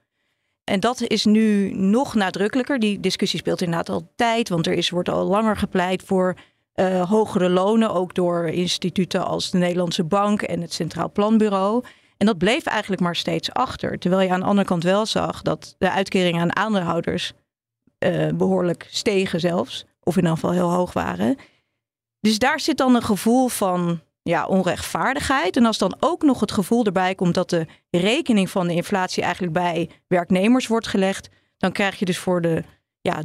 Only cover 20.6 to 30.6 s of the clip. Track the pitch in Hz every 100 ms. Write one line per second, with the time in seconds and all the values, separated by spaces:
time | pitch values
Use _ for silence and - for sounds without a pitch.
20.6 | 175 180 180 - 82 175 220 269 - _
21.6 | _ _ _ _ _ _ 214 214 254 302
22.6 | - 277 262 240 226 196 220 247 254 -
23.6 | 190 180 170 170 - _ 165 165 - 190
24.6 | 175 135 - 170 202 277 - 269 359 285
25.6 | 226 214 190 - 277 349 302 247 214 -
26.6 | 175 233 208 185 185 196 175 185 175 170
27.6 | 160 - _ 175 196 285 294 214 185 202
28.6 | 175 170 - 196 185 - - 175 180 170
29.6 | 175 170 165 - - 175 175 185 208 254